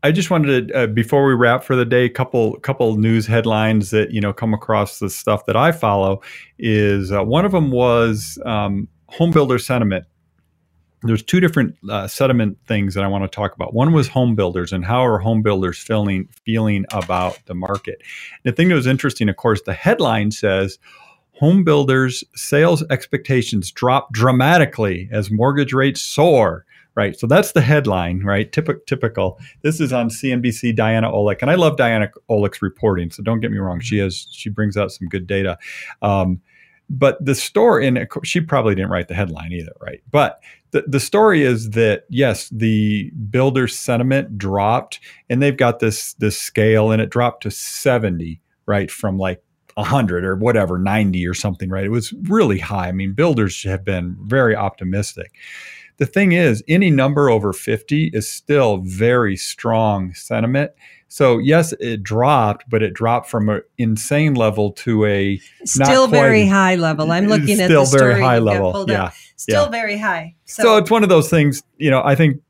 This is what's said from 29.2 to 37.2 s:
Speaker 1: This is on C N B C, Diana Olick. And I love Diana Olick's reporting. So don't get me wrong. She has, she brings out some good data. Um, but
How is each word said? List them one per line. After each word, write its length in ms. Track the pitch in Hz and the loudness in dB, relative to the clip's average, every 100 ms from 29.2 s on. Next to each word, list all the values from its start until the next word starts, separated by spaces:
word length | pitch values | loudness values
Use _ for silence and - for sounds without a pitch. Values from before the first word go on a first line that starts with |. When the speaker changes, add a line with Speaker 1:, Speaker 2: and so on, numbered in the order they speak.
| 92 - - _ | -4 -6 -20 _
Speaker 1:
This 180 | 147 160 | -4 -2
is 100 | 143 | -2
on 200 | 123 117 | -2 -4
C 200 | 113 135 | -4 -4
N 100 | 123 | -2
B 100 | 120 | -2
C, 200 | 110 120 | -2 -2
Diana 400 | 113 110 113 110 | 0 2 2 0
Olick. 280 | 104 104 98 | 0 -2 -2
And 80 | 127 | 0
I 60 | 180 | 2
love 200 | 160 - | 2 2
Diana 360 | 120 113 101 - _ | 0 2 -2 -6 _
Olick's 320 | 110 101 - | 0 0 -4
reporting. 480 | 98 - 113 92 85 | -8 -2 -2 0 -4
So 140 | - | -6
don't 160 | 107 113 | -4 -4
get 120 | 113 | -2
me 60 | 104 | -4
wrong. 220 | 95 87 | -6 -6
She 180 | 117 107 | -4 -2
has, 300 | 98 90 - | -2 -6 -16
she 180 | - 110 | -14 -10
brings 260 | 101 107 101 | -4 -2 -2
out 140 | 95 | -4
some 160 | - 87 | -6 -8
good 180 | 98 90 | -8 -4
data. 320 | 98 95 85 - - - - | -4 -2 -6 -12 -18 -18 -6
Um, 360 | 104 98 92 90 _ _ _ _ _ | 0 0 0 -2 _ _ _ _ _
but 260 | 131 135 131 | 0 0 0